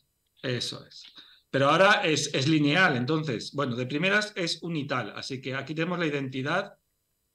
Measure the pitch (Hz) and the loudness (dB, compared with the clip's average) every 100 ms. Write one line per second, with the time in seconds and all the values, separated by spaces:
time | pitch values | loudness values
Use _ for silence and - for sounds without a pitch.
0 | _ _ _ _ 135 120 - - - - | _ _ _ _ -6 -4 -6 -10 -16 -20
1 | - - - _ _ 131 139 160 196 214 | -20 -20 -20 _ _ 2 4 6 6 6
2 | 185 143 - 156 135 156 143 165 185 127 | 4 0 0 0 2 4 4 4 4 2
3 | 123 156 156 107 - - 139 117 127 143 | 0 0 -2 -4 -6 -4 -4 -2 -4 -2
4 | 190 208 208 202 165 - 175 160 131 131 | 2 0 0 -4 -4 -4 -4 -6 -2 -4
5 | 104 - - 131 135 135 135 156 165 175 | -4 -10 -10 -8 -6 -8 -6 -4 -2 -2
6 | 165 143 135 131 135 180 196 - _ _ | -2 -2 -4 -4 -2 -2 -4 -12 _ _
7 | _ _ _ | _ _ _